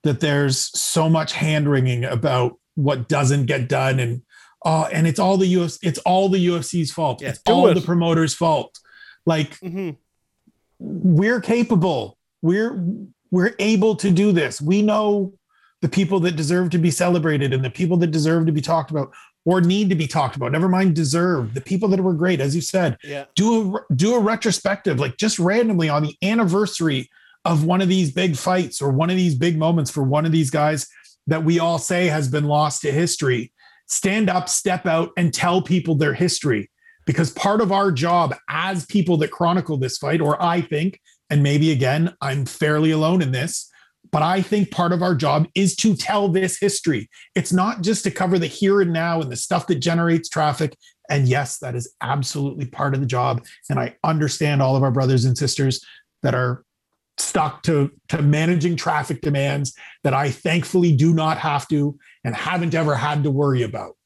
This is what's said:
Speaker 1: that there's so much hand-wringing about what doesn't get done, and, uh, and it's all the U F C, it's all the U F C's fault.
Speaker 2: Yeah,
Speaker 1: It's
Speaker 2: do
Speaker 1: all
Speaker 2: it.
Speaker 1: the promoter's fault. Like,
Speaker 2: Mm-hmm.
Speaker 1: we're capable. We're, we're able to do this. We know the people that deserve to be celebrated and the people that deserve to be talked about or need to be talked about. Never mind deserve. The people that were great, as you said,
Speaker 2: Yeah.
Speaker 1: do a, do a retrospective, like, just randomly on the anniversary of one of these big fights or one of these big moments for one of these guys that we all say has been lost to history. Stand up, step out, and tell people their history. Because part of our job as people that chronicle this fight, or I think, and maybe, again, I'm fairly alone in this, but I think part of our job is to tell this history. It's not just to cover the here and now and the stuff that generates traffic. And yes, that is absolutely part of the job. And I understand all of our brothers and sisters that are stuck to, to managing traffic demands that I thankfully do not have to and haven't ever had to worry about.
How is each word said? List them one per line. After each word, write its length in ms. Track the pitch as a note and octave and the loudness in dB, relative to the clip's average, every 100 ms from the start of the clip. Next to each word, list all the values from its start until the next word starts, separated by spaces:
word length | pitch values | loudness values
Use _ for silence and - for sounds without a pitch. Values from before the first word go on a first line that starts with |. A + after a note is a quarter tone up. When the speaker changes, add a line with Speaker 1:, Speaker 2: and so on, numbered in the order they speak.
Speaker 1:
that 160 | D#3 B2+ | -2 -2
there's 380 | D#3 C#3+ C#3+ C3 - - | 0 2 0 -2 -4 -6
so 300 | - E3+ D#3+ | -2 0 2
much 240 | E3 D#3 | 2 0
hand-wringing 720 | - D#3 D3+ D3 C#3 B2+ B2 B2+ | -4 -2 0 2 2 2 -2 -4
about 520 | A#2+ C#3+ B2+ B2 - _ - | -2 0 0 -2 -4 _ -2
what 320 | C#3 C#3 A#2+ | -2 -2 -2
doesn't 360 | D3 C3+ C#3+ B2 | 0 2 0 0
get 200 | C#3 B2 | -2 -2
done, 320 | C3+ C3 C3 | 0 0 0
and, 220 | A#2+ A#2+ _ - - _ E3 | -2 -6 _ -20 -20 _ 0
uh, 220 | D#3+ D#3 | 0 0
and 160 | E3 E3 | 2 0
it's 120 | F#3+ | 2
all 180 | F#3 G3 | 2 2
the 100 | F#3+ | 4
U 160 | F3+ E3+ | 2 0
F 60 | |
C, 80 | - D#3+ | -2 -4
it's 120 | C#3+ | -2
all 280 | - F#3 G3 | 0 2 4
the 100 | F#3+ | 2
U 180 | F3 F3 | 2 0
F 60 | - | -2
C's 260 | F3 D3+ | -4 -4
fault. 300 | - D3+ A#2+ | -2 -4 -2
Speaker 2:
Yeah, 80 | C3+ | -8
Speaker 1:
It's 100 | - | -4
Speaker 2:
do 80 | - | 2
Speaker 1:
all 140 | A#3+ B3 | 4 4
Speaker 2:
it. 60 | E3+ | 2
Speaker 1:
the 60 | |
promoter's 520 | E3 F3 E3+ E3 D#3+ | 0 0 2 2 0
fault. 440 | - E3 D3 - - _ - - - - | 0 0 0 -4 -16 _ -20 -20 -6 -2
Like, 320 | D#3 C#3+ - | 0 -2 -6
Speaker 2:
Mm-hmm. 320 | F#3 F3+ F3+ C#3+ _ _ _ _ _ _ _ _ | -12 -8 -8 -10 _ _ _ _ _ _ _ _
Speaker 1:
we're 600 | - F#3 F#3 D#3+ G3+ A#3+ | -12 0 4 4 4 0
capable. 760 | - A#3 A#3 G#3+ F3+ C#3 G2+ _ _ _ | 0 0 2 2 2 -2 -6 _ _ _
We're, 420 | D#3+ F#3+ A3+ B3+ F3 G#3+ G3+ _ _ | 0 0 0 -2 -6 -6 -12 _ _
we're 220 | F#3 F#3+ - | 0 0 0
able 360 | G3+ A3 A3 G#3 | 0 2 2 2
to 140 | G3+ | 2
do 200 | F3 G#3 | 4 4
this. 300 | F3 C3+ - | 2 0 -4
We 200 | D3 G3 | 0 2
know 520 | G#3+ G#3+ G#3+ G#3 F#3+ - _ _ _ _ | 2 2 0 0 -2 -8 _ _ _ _
the 80 | D#3 | -2
people 300 | - F3 G3 | 0 0 2
that 140 | E3+ D#3 | 0 -2
deserve 340 | D3 F3+ F3+ | -2 0 0
to 60 | F3 | 2
be 140 | E3 | 0
celebrated 600 | C#3+ F3+ F3 D#3 D3 C3+ | 0 0 2 0 0 0
and 100 | C3 | -2
the 60 | C3 | -4
people 280 | - F3 F3 | -4 0 2
that 140 | E3+ | 2
deserve 340 | D#3 D3+ E3 D#3+ | 0 0 2 2
to 60 | |
be 100 | D3+ | 0
talked 300 | C#3+ D#3+ C#3 | 0 -2 -2
about 200 | D#3 C3+ - - _ - | -6 -6 -10 -20 _ 0
or 160 | F#3 | 2
need 280 | E3+ G3 G#3 | 4 2 2
to 60 | F3 | 0
be 120 | D3 | -2
talked 280 | D#3+ C3+ C#3 | -2 -2 -4
about. 160 | B2+ | -4
Never 160 | D3+ F#3 | 0 0
mind 280 | F#3 F#3+ D#3+ | 2 2 2
deserve. 580 | D3+ D#3+ F3+ D#3+ A2+ | 0 0 0 0 -2
The 80 | B2+ | -8
people 260 | - F#3+ G#3 | -4 -2 0
that 120 | F#3+ | 2
were 120 | F#3+ | 0
great, 280 | E3 F3+ E3+ | 0 0 0
as 140 | C#3 D#3+ | 0 -2
you 60 | |
said, 360 | - F#3+ E3 A#2 | -2 -2 -2 -2
Speaker 2:
Yeah. 220 | C#3+ C#3+ C#3 - | -10 -12 -8 0
Speaker 1:
do 420 | G#3+ A3+ G3+ G3+ | 2 2 0 -6
a, 160 | - C3 | -4 0
do 200 | G3 A#3+ | 2 2
a 40 | |
retrospective, 800 | G#3 A3+ A3+ - G3 G3+ - C3 | 2 0 -2 -2 -2 -2 -2 -2
like, 180 | C#3 - | -4 -2
just 220 | G#3+ - | -2 0
randomly 500 | F3 G#3+ A#3 F#3 D#3+ | 0 2 2 2 0
on 140 | D3 | 0
the 120 | D3+ - | -2 -4
anniversary 880 | F#3 A#3 G3+ F#3+ G#3 - E3 C3 B2 _ _ _ E3+ | -2 0 2 2 0 0 0 0 -6 _ _ _ 0
of 180 | D#3+ | 0
one 180 | D#3+ F3+ | 2 2
of 60 | F#3+ | 2
these 240 | F#3+ E3 | 2 0
big 240 | C#3+ F#3 C#3+ | 0 -2 -2
fights 460 | - F#3 D3 - | -2 0 -2 -4
or 100 | C#3+ | -2
one 180 | C3+ E3 | 0 0
of 60 | F#3 | 2
these 200 | F3+ C3 | 0 2
big 220 | E3 D#3+ | 0 0
moments 320 | D#3+ E3+ C#3+ | 0 0 -2
for 120 | - | -2
one 220 | C3+ D3 D#3+ | 0 0 2
of 60 | |
these 160 | D#3+ C#3 | 2 2
guys 380 | D#3 D3 D#3 - - - _ - | 0 0 -2 -6 -16 -20 _ -4
that 160 | D#3+ D#3+ | -2 2
we 140 | E3+ | 2
all 180 | E3+ E3+ | 2 -2
say 280 | - F3+ F3+ | -2 0 0
has 200 | D3+ C3+ | 0 -2
been 180 | D3+ D3 | -2 0
lost 360 | D3 D3+ - | 2 0 -2
to 100 | D3+ | -2
history. 600 | C#3 E3+ - C#3 A#2 B2 _ - _ _ | 0 -2 0 0 -2 -4 _ -20 _ _
Stand 420 | - G3 G#3 G3+ | -4 0 0 0
up, 200 | F3+ F3+ | 0 -2
step 360 | - G3 F3+ F3+ | -4 -2 -2 0
out, 260 | E3 E3+ - | 0 0 0
and 180 | E3+ | -2
tell 280 | - F3+ F3+ | 0 0 0
people 340 | F#3 F3+ E3 D3 | 2 0 2 0
their 180 | D3 | 0
history. 560 | B2 F3 - D3+ E3 - _ _ _ - | 0 -2 0 -2 -2 -4 _ _ _ -4
Because 260 | - E3 | -2 -2
part 300 | - G3+ G#3+ | -2 0 2
of 100 | G#3+ | 2
our 200 | G3 G3 | 2 2
job 440 | C3+ E3+ F3 D#3 - - | 0 2 2 2 -4 -8
as 360 | D3+ F#3 F#3+ - | -6 -4 -4 -2
people 320 | G3+ F3 E3+ | 0 2 2
that 140 | D3+ | 0
chronicle 460 | - E3+ F3+ - D3 | 0 0 0 0 -4
this 200 | B2+ - | -4 -4
fight, 240 | C#3 E3 | -2 0
or 180 | D3 D3 | 0 0
I 180 | E3+ F3 | 0 0
think, 380 | - D3 F3+ - _ _ _ | -2 -2 -4 -6 _ _ _
and 120 | D3 | 2
maybe, 300 | C#3+ C#3+ D#3 | 4 4 2
again, 420 | C#3+ C3 D3 E3+ - | 2 0 2 -2 -2
I'm 240 | C#3 C#3 B2+ | -6 -4 -6
fairly 460 | - D3+ D3+ D#3 | -4 -2 2 2
alone 300 | D#3 D#3 F#3 | 2 2 2
in 80 | D3 | 0
this, 360 | B2+ D#3 - - _ _ _ _ | -2 -4 -8 -12 _ _ _ _
but 100 | D3+ | -2
I 200 | D#3+ F#3+ | 0 0
think 280 | F#3 G#3+ G3 | 0 0 0
part 220 | - E3+ | 0 0
of 100 | F3+ | 0
our 140 | F3+ D3+ | 0 0
job 320 | C#3+ D3 E3 - | 2 0 0 0
is 200 | F#3+ - | 0 2
to 180 | A3+ F#3 | 0 0
tell 320 | - G#3 G3+ | 0 0 0
this 320 | F3 F#3+ - | 0 -2 0
history. 500 | G3+ G3+ E3+ B2+ A2+ - - - | -2 0 -2 -2 -4 -18 -8 -6
It's 180 | - | 0
not 280 | F3+ G3 A#3 | 0 0 -2
just 220 | F3 A3 | -2 -2
to 80 | G3 | -4
cover 260 | - F#3 F#3 | -2 0 0
the 100 | D#3+ | 0
here 340 | - G3 G3+ | 0 2 4
and 100 | F3+ | 2
now 280 | E3 E3 E3 | 0 -2 -2
and 100 | C#3+ | -4
the 40 | A#2+ | -8
stuff 300 | - E3+ - | -4 -4 0
that 80 | D#3 | -2
generates 540 | D#3 E3 E3+ E3 E3 | 0 2 2 0 0
traffic. 460 | - D3+ C#3+ D3 - _ _ - | -2 0 0 -4 -4 _ _ -4
And 180 | C#3+ B2+ | 0 2
yes, 300 | C3 C#3 - | 2 -2 -8
that 160 | C3+ B2 | -8 -8
is 160 | A#2+ _ | -10 _
absolutely 640 | B2 C#3+ B2+ D3 C#3 D3 B2+ | -4 -4 -4 -4 -4 -6 -10
part 260 | - C#3 | -4 -4
of 60 | C3+ | -2
the 60 | C3+ | -2
job. 360 | B2 B2+ B2 - - - | -2 -2 -4 -8 -20 -6
And 100 | C3 | -4
I 160 | - - | -4 -4
understand 580 | E3+ D#3 D3 - D3+ C#3+ | -2 0 -2 0 0 2
all 140 | C3 C3+ | 2 2
of 80 | |
our 80 | C3+ | 2
brothers 340 | B2 C3 C3 B2+ | 2 2 2 2
and 120 | A#2+ | 0
sisters 460 | C#3 - C3+ B2+ - - _ _ | -2 0 -2 -2 -10 -20 _ _
that 120 | - B2 | -2 0
are 280 | B2 B2 _ _ _ _ _ - | -2 -4 _ _ _ _ _ -8
stuck 460 | - F#3 D#3 - | -4 -2 -4 -2
to, 280 | - D3+ C#3 - _ | 0 2 0 -4 _
to 120 | E3+ | 0
managing 540 | C#3+ D3+ D#3+ F3 E3+ E3 | 2 2 2 0 0 -2
traffic 460 | - D3+ C#3 C#3+ | -2 -2 -2 -4
demands 520 | D#3 C#3+ C#3 C#3+ C#3 - - - | -2 0 -2 -2 -6 -10 -20 -6
that 100 | C#3+ | -2
I 160 | C3 C#3+ | 0 -2
thankfully 640 | B2+ E3 E3+ - F#3 F3 C#3 | -4 -2 -2 0 2 4 4
do 180 | D#3 | 4
not 240 | D#3+ D#3 D#3+ | 2 0 -2
have 280 | D#3+ C#3+ - | -2 -4 -2
to 280 | D3+ C#3+ C#3+ _ _ | -2 -2 -6 _ _
and 120 | C3 A#2 | -8 -6
haven't 380 | D#3 F3+ E3+ E3 | -4 -2 -2 0
ever 200 | D#3 C3+ | 0 0
had 280 | D3 D3 | -2 -2
to 80 | D3 | 0
worry 320 | C3+ C#3+ C3 | 0 0 0
about. 320 | A2+ G#2+ F#2 - | -2 -6 -12 -18